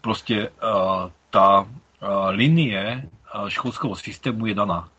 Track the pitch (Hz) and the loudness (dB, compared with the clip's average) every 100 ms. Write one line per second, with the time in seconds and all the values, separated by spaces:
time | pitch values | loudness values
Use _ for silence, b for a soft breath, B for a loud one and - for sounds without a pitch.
0 | 113 104 - 110 104 _ 113 101 95 95 | -4 -6 -2 -2 -2 _ -2 0 0 -2
1 | 90 _ _ - 98 98 98 135 _ _ | -4 _ _ 6 8 6 2 -14 _ _
2 | 101 98 95 98 135 165 143 98 104 123 | -4 -2 0 2 4 4 2 -2 -4 -6
3 | 139 - - 107 101 - 123 - 127 98 | -12 -20 -14 -10 -8 -6 -6 -4 -6 -6
4 | - 98 135 110 113 98 101 85 82 | -12 -8 -6 -4 -4 -2 -2 -2 -6